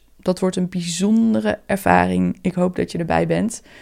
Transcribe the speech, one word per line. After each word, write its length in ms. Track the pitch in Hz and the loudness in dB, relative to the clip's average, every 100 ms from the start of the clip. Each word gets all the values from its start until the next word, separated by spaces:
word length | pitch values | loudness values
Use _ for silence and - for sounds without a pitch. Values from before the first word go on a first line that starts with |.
| _ - | _ -10
Dat 220 | - 180 | -4 -2
wordt 180 | 185 185 | -2 -2
een 120 | 180 | -4
bijzondere 920 | 185 170 165 202 220 226 220 214 - - | -4 -6 -2 2 4 4 2 0 -2 -2
ervaring. 720 | 196 190 - 185 180 - - | -2 2 4 4 2 0 -2
Ik 140 | 190 | -4
hoop 220 | 180 180 180 | 0 -2 -2
dat 160 | 175 | -4
je 60 | - | -4
erbij 280 | 165 165 165 | -2 0 0
bent. 360 | 165 208 - - - | 0 -2 -6 -16 -20